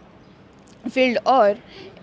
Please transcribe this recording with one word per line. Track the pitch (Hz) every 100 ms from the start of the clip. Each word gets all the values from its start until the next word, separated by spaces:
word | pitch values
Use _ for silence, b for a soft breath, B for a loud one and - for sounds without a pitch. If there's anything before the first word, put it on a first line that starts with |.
| - - - - - - - - 247
field | 262 254 226 -
or | 262 208 214 B B B -